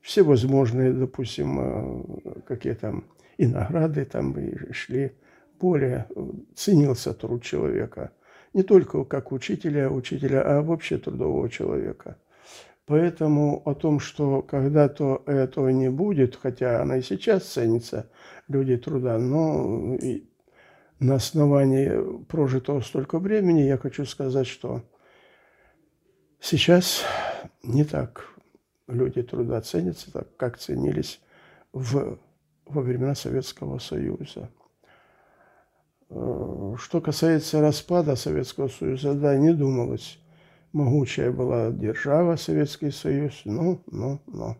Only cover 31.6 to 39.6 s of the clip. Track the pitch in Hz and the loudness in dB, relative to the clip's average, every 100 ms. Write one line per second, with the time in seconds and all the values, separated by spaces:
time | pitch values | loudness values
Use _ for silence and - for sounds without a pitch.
31.6 | _ 131 123 139 - - _ _ _ _ | _ -8 -2 -2 -2 -10 _ _ _ _
32.6 | - 143 127 123 131 139 127 131 127 - | -8 -4 -2 -2 -2 -4 -4 -6 -6 -12
33.6 | 147 135 - - - - 147 - - _ | -10 -10 -8 -6 -4 -6 -10 -14 -16 _
34.6 | _ _ _ _ _ _ _ _ _ _ | _ _ _ _ _ _ _ _ _ _
35.6 | _ _ _ _ _ 120 120 120 120 - | _ _ _ _ _ -8 -6 -6 -8 -8
36.6 | 101 113 - 170 160 151 160 160 156 156 | -8 -10 -4 -2 -2 0 2 2 0 2
37.6 | 151 147 - 175 151 127 - 151 127 - | 2 0 -2 0 0 -2 -2 -4 -4 -6
38.6 | 139 - - 135 139 143 147 139 156 165 | -6 -4 -6 -2 -2 0 2 4 4 4